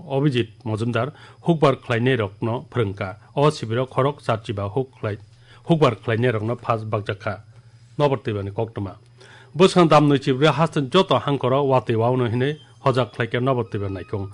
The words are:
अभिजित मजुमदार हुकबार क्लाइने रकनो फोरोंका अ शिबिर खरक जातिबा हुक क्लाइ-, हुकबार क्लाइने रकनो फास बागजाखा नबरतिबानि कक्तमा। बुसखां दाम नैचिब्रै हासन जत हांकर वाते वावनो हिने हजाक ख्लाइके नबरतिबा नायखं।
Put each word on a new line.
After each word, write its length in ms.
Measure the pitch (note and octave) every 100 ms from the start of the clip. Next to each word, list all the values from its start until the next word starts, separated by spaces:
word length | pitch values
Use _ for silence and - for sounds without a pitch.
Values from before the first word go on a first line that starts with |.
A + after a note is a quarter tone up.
| - C#3
अभिजित 340 | D3+ B2 A2+ - A2
मजुमदार 440 | G#2+ A#2 A2+ B2+ - - - -
हुकबार 280 | E3 D3 B2 -
क्लाइने 300 | A#2 B2 C3
रकनो 380 | G2+ - A2+ A#2 -
फोरोंका 340 | B2 G#2 G2 G2 F#2 - -
अ 120 | D3 D3+
शिबिर 260 | A2+ A2+ B2+
खरक 300 | - C3 D3 -
जातिबा 360 | A2+ - G2+ G2+ A#2
हुक 120 | C3 -
क्लाइ-, 180 | A2 G#2 - - - - -
हुकबार 260 | E3 C#3+ G#2+
क्लाइने 280 | - A2+ B2
रकनो 240 | A2 G#2+ A#2+
फास 200 | - A2+ A2
बागजाखा 400 | G#2+ G#2 G#2 G2+ - - - - - - -
नबरतिबानि 520 | D3 C3+ - G#2 G2 G2+
कक्तमा। 380 | A2+ G#2+ G2 - _ - - - - D3
बुसखां 300 | F#3 F#3 E3+
दाम 160 | D3+ D3
नैचिब्रै 380 | C#3 C#3+ C3 D#3 C3+
हासन 320 | D#3+ - C3 F#3
जत 160 | F#3 D#3+ -
हांकर 260 | C#3 B2+ C3 C#3
वाते 280 | C3 A2+ A2+
वावनो 300 | A#2 B2+ A#2+
हिने 180 | A#2+ C3+ D3+ - - C#3
हजाक 260 | B2 A#2+ -
ख्लाइके 240 | A#2 B2
नबरतिबा 440 | B2+ B2+ A2+ G#2+ G2
नायखं। 320 | F#2+ F2 G2+ G2